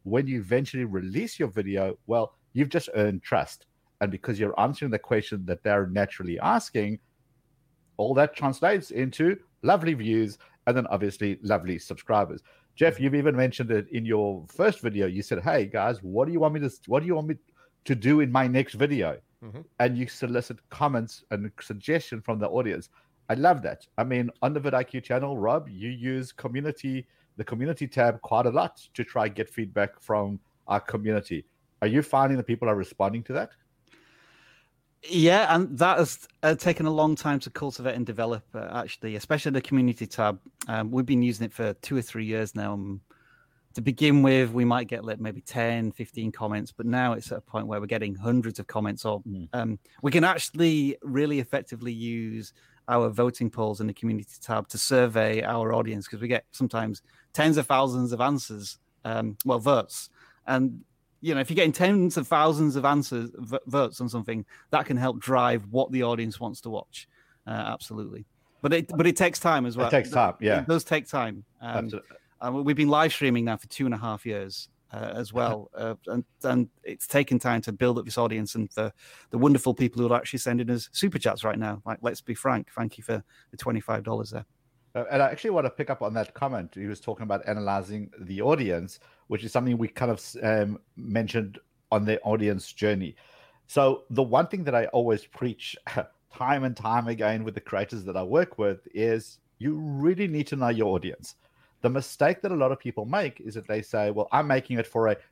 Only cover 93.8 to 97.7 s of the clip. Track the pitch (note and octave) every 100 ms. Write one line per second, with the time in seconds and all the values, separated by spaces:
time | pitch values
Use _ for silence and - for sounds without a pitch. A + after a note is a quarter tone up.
93.8 | C3+ C3+ - B2+ B2+ C3 F3 G3 C#3+ A#2+
94.8 | A2 B2 A#2+ G#2+ - - B2 - - -
95.8 | - - - _ _ - B2+ C#3+ C3 A2+
96.8 | A2 A#2+ A#2 A2+ G#2+ A2 A2 G#2 -